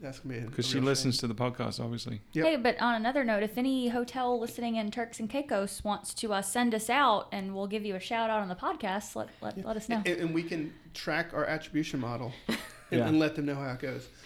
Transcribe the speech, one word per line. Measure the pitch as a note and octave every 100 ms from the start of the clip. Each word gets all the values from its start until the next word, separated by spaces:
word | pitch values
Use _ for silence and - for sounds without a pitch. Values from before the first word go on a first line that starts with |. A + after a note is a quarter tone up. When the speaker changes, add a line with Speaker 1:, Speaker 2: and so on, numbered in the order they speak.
Speaker 1:
that's | D3+ C3+
gonna | C3+
be | A#2+
a, | A#2
Speaker 2:
'Cause | - A#2+
Speaker 1:
a |
Speaker 2:
she | C#3
Speaker 1:
real | C3
Speaker 2:
listens | C3 C3+ A#2+
Speaker 1:
shame. | A#2+
Speaker 2:
to |
the | A2
podcast, | B2 A#2 A#2 -
obviously. | A#2 A#2 B2 G#2+ -
Speaker 1:
Yep. | D#3 D#3+
Speaker 3:
Hey, | D4
but | A#3 -
on | A#3+ A#3
another | A3 C#4
note, | A#3+ G#3
if | G#3+ A#3
any | C4 C4 B3
hotel | A#3+ A#3+ C4+ B3 B3
listening | A#3 - A#3 A3+
in | G#3
Turks | B3 A#3 -
and | A3
Caicos | C#4 C#4+ G#3 G3+ -
wants | G#3+ G3+ - -
to, | A3+
uh, | G3
send | G3+ A#3+ A#3+
us | A3 A3
out | B3+ C4+ G3+ -
and | G3+ F#3+ G3
we'll | G3+
give | G#3+ G#3
you | F#3+
a |
shout | - A3+ A3+
out | G#3+
on | G3
the | F3+
podcast, | C#4+ E4+ G3+ G3 - A3+
let, | G#3+ -
let, | A3 G3
Speaker 1:
Yeah. | G3+
Speaker 3:
let | A3
us | G#3+
know. | A3+ F#3
Speaker 1:
And, | F3
and | E3
we | E3
can | E3+ E3+ D#3 - - -
track | - D#3 E3 -
our | -
attribution | D#3 - D3 D#3+ C#3
model | A#2+ A#2+ A#2+ B2
Speaker 3:
<laughs> | -
Speaker 1:
and, | A3+ - - -
Speaker 2:
Yeah. | - A#2
Speaker 1:
and | D#3
let | D#3 D#3
them | C#3+
know | C#3
how | C#3
it | B2
goes. | C#3 B2 - -